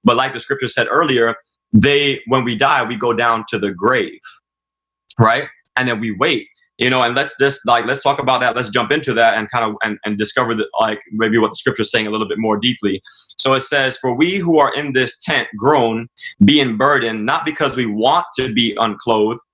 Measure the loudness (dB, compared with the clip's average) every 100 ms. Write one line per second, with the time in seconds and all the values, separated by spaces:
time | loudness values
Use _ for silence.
0 | 2 0 -2 -6 -8 -6 -4 -2 0 0
1 | 0 2 0 -2 _ _ _ 4 6 4
2 | 2 -2 0 0 0 0 2 2 -2 -2
3 | -2 0 0 0 -2 -4 -4 0 0 0
4 | -2 -8 -20 -20 _ _ _ _ _ _
5 | _ 2 4 4 -2 -16 _ -4 -2 -2
6 | -4 -2 -2 -2 -6 _ _ -2 0 2
7 | 2 0 -4 0 0 0 0 2 0 -2
8 | -2 0 0 2 0 -2 -2 -2 0 -2
9 | 0 2 2 2 -2 -4 -4 -4 -6 -4
10 | -6 -4 -2 -2 -2 -2 -4 0 -2 -2
11 | -8 -2 2 2 2 0 -4 -2 0 0
12 | -2 -4 -4 -2 -2 0 -2 -2 -4 -4
13 | -8 -18 -14 -2 0 0 0 -2 -2 -2
14 | -4 0 0 0 2 2 2 0 -2 -2
15 | -2 -4 -4 -4 -4 -2 2 2 2 -2
16 | -8 _ -20 4 6 6 2 2 2 2
17 | 0 -4 -2 -2 -4 -2 -2 -2 -4 0
18 | 2 2 0 -4 -2 -2 -2 0 -2 -2
19 | 0 2 2 -2 _